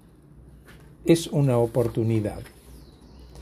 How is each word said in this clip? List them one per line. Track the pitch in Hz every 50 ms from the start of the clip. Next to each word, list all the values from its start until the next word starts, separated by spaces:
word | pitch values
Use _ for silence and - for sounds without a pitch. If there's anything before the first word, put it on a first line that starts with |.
| - - - - - - - - - - - - - - - - - - - - -
Es | - 170 165 -
una | - - 151 143 135 123 120
oportunidad. | 117 113 - 131 117 113 113 123 110 113 113 110 104 104 - - 113 - - - - - - - - - - - - - - - - - - -